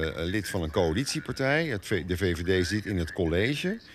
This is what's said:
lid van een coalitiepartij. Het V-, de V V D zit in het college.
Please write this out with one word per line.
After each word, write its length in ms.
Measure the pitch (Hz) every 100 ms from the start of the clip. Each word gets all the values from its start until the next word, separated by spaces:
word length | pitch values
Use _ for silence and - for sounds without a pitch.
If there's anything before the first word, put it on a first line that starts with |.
| 80 -
lid 340 | 85 104 101
van 120 | 98
een 80 | 80
coalitiepartij. 920 | 101 85 80 139 156 - 127 135 147 165
Het 200 | 104 -
V-, 200 | 98 87
de 120 | 90
V 200 | 95 82
V 240 | 85 92
D 40 | 87
zit 180 | 107 98
in 120 | 95
het 160 | 82
college. 640 | - 85 85 113 147 180 226 -